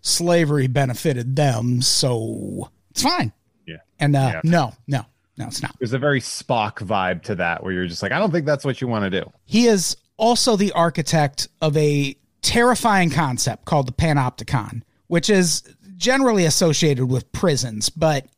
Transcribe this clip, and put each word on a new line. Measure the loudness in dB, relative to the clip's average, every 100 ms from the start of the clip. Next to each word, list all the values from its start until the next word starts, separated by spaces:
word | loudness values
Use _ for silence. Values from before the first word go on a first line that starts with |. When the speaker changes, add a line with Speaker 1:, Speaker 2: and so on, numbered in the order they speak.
Speaker 1:
slavery | -4 -2 2 2 2 2 0
benefited | 0 -2 -2 -2 -2 -2
them, | 0 2 2 0 0
so | 0 0 0 -2 -4 -8 -8 -10 -10 _ _
it's | -2
fine. | 0 2 -2 -6 _ _ -20
Speaker 2:
Yeah. | -20 _ -2
Speaker 1:
And, | 2 4
uh, | 2
Speaker 2:
Yeah. | 0
Speaker 1:
no, | 2 2 2 -6 -6
no, | -6 -6 _ _ -14
no, | -12
it's | -8
not. | -8 -6
Speaker 2:
There's | -4
a | -2
very | 0 0
Spock | -2 -12 -2 0 0 -4 -4
vibe | -2 0 -2
to | -6 -4
that | -2 -2
where | -4
you're | -4 -4
just | -4
like, | -4
"I | -2
don't | 0
think | -2
that's | -2 -2 -2
what | -6
you | -4
wanna | -2 -2
do." | -2 -6 _ -2
Speaker 1:
He | 2 4
is | 2 0 -6 _ -2
also | 0 2 2 2
the | 0
architect | 0 0 0 0 0 0 -2 -10 -4
of | -2 2
a | 2 2 -2 -6 _ _
terrifying | -2 2 4 2 2 2 2
concept | 0 -2 -2 -4 -4
called | -2 0 0
the |
Panopticon, | 0 2 2 0 -4 -4 -4 -4 -10 -16 _ -4
which | -2 2
is | 2 2 -2 -6 -20 -20 -6
generally | 0 2 4 2
associated | 2 2 2 2 2 2 0
with | -2 -4
prisons, | -2 0 0 -2 -4 -6
but | 0 0 0 -6